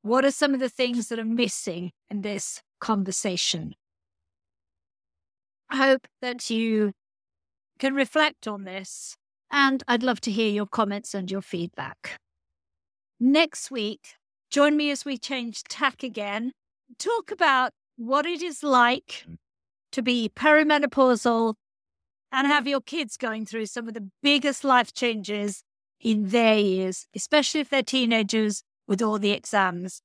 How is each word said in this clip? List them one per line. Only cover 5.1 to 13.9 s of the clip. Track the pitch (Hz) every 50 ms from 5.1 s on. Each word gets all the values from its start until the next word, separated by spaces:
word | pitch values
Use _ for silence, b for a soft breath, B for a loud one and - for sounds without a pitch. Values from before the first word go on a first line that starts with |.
| _ _ _ _ _ _ _ _ _ _ _ _
I | 285
hope | 262 262 269 262 262 - - _ _
that | - 247 247 247 - -
you | 233 226 226 226 220 214 214 202 196 _ _ _ _ _ _ _ _ _ _ _ _ _ _ _ _ _
can | - 269 277
reflect | 277 269 - - 311 302 - - _ -
on | 220 208 202 196
this, | 185 185 196 190 - - - - - - _ _ _ _ _ _ _
and | - 285 277 269 269 254 -
I'd | - 240 233 247
love | 254 240 -
to | - 233
hear | 196 220 226 214
your | 202 208 208
comments | 196 - - 220 202 202 208 - - -
and | 202 185 180
your | 190 196
feedback. | 185 - - 170 170 - _ - - - - _ - - - - _ _ _ _ _ _ _ _ _ _ _ _ _ _ _ _ _ _ _
Next | _ 233 262 277 311 330 311 - - - -
week, | 269 240 208 208